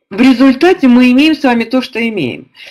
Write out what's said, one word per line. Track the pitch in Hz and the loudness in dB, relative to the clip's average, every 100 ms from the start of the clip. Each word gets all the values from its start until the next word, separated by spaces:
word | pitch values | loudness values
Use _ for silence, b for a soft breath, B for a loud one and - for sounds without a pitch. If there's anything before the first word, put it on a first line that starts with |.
| _ | _
В | 202 | 0
результате | 262 233 269 262 349 370 262 | 0 2 2 2 0 2 2
мы | 240 254 | 2 2
имеем | 254 311 302 | 2 0 0
с | |
вами | 262 240 226 | -2 -2 -4
то, | 262 | -6
что | 247 220 233 | -6 -8 -6
имеем. | 208 127 78 - B B | -6 -8 -10 -18 B B